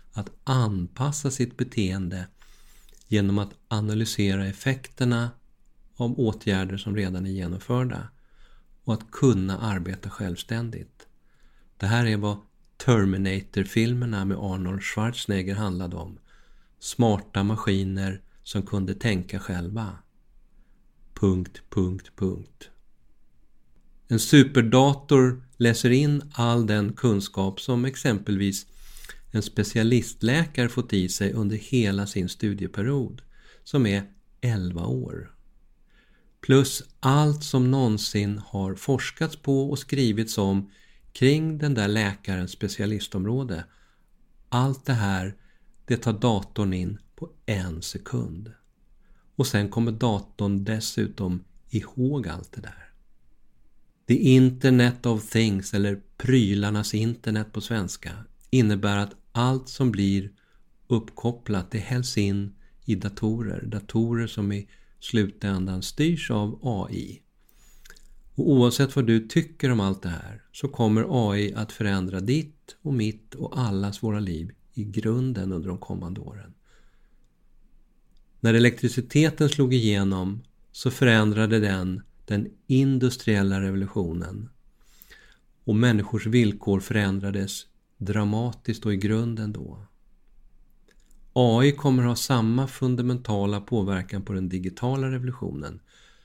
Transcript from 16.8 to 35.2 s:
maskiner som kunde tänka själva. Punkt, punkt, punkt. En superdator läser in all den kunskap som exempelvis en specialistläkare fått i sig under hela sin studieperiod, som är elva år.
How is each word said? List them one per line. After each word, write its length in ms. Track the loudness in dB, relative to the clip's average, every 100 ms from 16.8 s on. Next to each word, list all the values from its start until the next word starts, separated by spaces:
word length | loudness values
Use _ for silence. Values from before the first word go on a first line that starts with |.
| -8 2 4 2 0 -2
maskiner 800 | -2 -2 0 0 -2 -4 -4 -6 -14 -20
som 180 | -8 -6
kunde 320 | -4 -4 -4
tänka 460 | -2 -2 -2 -4 -8
själva. 580 | -6 -6 -4 -6 -8 -10 _ _ _ -20 -20 -20 -20 _ _ _ -14
Punkt, 480 | 0 2 2 -4 -12 -6
punkt, 420 | -2 -2 -4 -10
punkt. 540 | -6 -4 -4 -12 -20 -20 -20 -20 -20 -20 -20 -20 _ -20 -20 -20 -20 -20 -12 -2
En 100 | 0
superdator 1200 | 8 8 8 6 6 6 6 4 4 6 6 2 -8 0
läser 320 | 2 4 4
in 340 | 4 4 0 -2
all 340 | -2 2 2 2
den 260 | 2 0
kunskap 680 | 0 2 2 -2 -2 -2 -4
som 240 | -2 -2
exempelvis 800 | -2 -2 -2 0 -2 0 0 -2 -10 -20 -18 -18 -18 -18 -6
en 100 | -4
specialistläkare 1300 | -2 -2 0 2 4 2 0 -2 0 2 0 -2 -2
fått 240 | -2 -2
i 160 | 0 0
sig 240 | 0 -2
under 220 | 0 -2
hela 520 | -4 -2 2 2 0 -2
sin 220 | -4 -4
studieperiod, 920 | -4 -4 -4 -6 -4 -2 -2 -4 -10 -20 -20 -20 -20
som 220 | -2 2
är 180 | 2 2 -2 -16 _ -4
elva 440 | -2 0 -2 -4
år. 500 | -2 -4 -6 -10